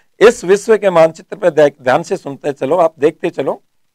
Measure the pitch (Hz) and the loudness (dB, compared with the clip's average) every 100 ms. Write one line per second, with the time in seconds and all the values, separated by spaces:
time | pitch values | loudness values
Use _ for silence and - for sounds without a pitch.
0 | _ - 220 226 175 202 226 214 202 175 | _ 2 2 2 0 -2 0 0 2 2
1 | 160 160 _ 202 180 151 147 - 123 143 | 2 0 _ -6 -2 2 0 0 -2 -2
2 | 170 196 143 135 156 135 135 175 165 - | -4 -10 -10 -10 -10 -8 -4 -2 -2 0
3 | 147 160 170 156 139 226 _ _ _ | -4 -2 -8 -8 -8 -10 _ _ _